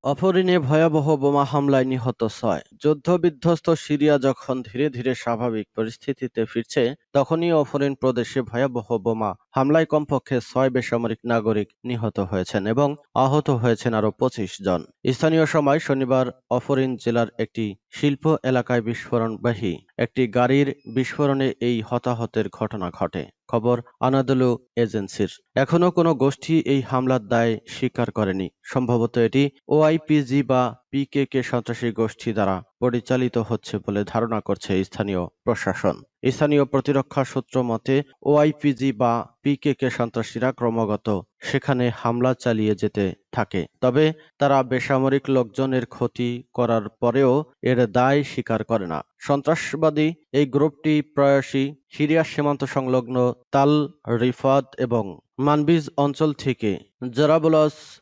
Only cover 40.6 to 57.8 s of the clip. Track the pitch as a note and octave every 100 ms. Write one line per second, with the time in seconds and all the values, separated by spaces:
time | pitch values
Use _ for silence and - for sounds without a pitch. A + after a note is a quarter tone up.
40.6 | A#2+ A2+ G#2+ G#2 - G2 - _ - C#3
41.6 | - B2+ B2 A2+ A#2 A#2+ B2+ B2 A#2+ A2
42.6 | G#2+ G2+ G#2+ - G2 - _ - G#2 F#2+
43.6 | D#2+ _ B2+ B2+ D#3 D#3 _ _ C#3+ C3+
44.6 | B2+ B2+ - C3+ C3+ C#3 - C3+ A#2 F#2+
45.6 | C3+ C3 A2+ - A#2+ - B2 A#2+ - -
46.6 | A#2+ A2+ G#2 _ A#2+ B2 C3+ C3+ D#3 _
47.6 | - B2 A#2 A2 B2+ C#3+ C#3 - - A2+
48.6 | G#2+ A2+ F2+ D#2 - _ - C#3+ C#3 D#3+
49.6 | - D3 D#3+ D3+ D#3 E3 _ C3+ C#3+ C#3
50.6 | D3+ - D#3 D3+ D3 - C#3 C#3 C3 C#3
51.6 | C#3 D3 _ - D3+ D#3+ D#3 - D3 C#3
52.6 | C3+ C#3 C3 B2+ A#2+ B2+ B2 A#2+ _ C#3
53.6 | C#3 D3+ C#3+ - - A#2 B2+ A#2+ C3+ C#3
54.6 | B2+ - B2+ A#2 G2 E2 _ - C#3+ D3+
55.6 | D3 E3 C#3+ - C#3+ C3+ D#3 C#3+ C3+ B2
56.6 | G#2+ F#2 - _ B2 A#2 D3 D#3+ D#3+ D#3
57.6 | D3+ -